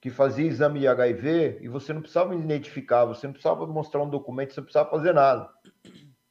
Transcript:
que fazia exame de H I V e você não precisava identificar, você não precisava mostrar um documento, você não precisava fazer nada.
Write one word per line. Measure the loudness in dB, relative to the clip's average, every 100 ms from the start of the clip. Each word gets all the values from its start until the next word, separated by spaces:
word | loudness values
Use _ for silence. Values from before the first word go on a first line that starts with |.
que | -10
fazia | 2 2 2 -2
exame | 2 0 2
de | 2
H | 4 2
I |
V | 0 0 0 0 -2
e | -10
você | -12 -10
não | -10
precisava | -4 -2 0
identificar, | -2 -4 -4 -6 -14 0 2 2
você | -2 -12
não |
precisava | -6 -2 -2 -4
mostrar | -6 -4 -4
um | -4
documento, | -6 -8 -8 -8
você | -10
não | -4
precisava | 0 0
fazer | 0 2
nada. | 6 6 4 -2 _ _ _ -20 -20 -20 _ _